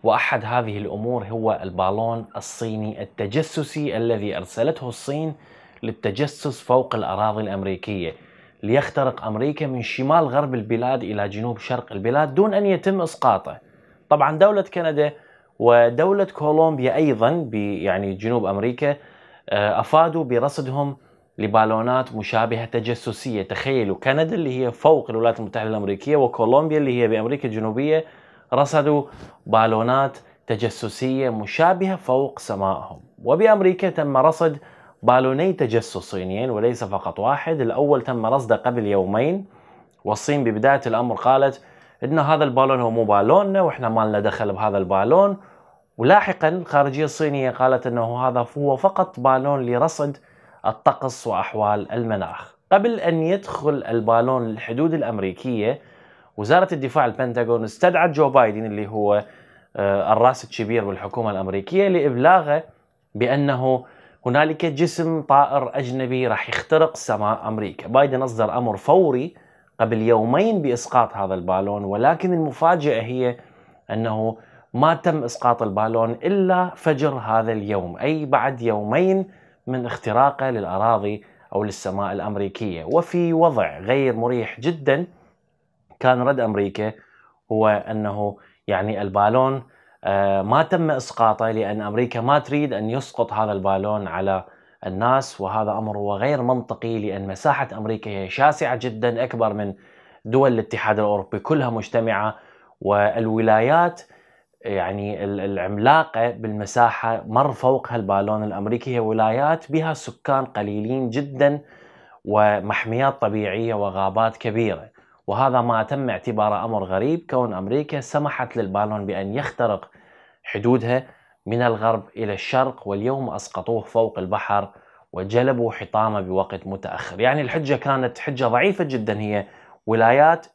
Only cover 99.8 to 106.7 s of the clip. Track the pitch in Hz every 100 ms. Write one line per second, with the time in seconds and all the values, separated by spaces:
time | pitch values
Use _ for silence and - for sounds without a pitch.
99.8 | _ _ _ _ 110 127 135 117 104 107
100.8 | 110 107 104 101 95 104 - 156 127 113
101.8 | 98 117 113 101 107 - - _ _ _
102.8 | 98 104 104 117 107 110 110 110 120 165
103.8 | 175 170 - _ _ _ _ _ - 98
104.8 | 87 101 101 101 101 101 98 98 92 104
105.8 | 117 160 156 113 120 110 110 107 101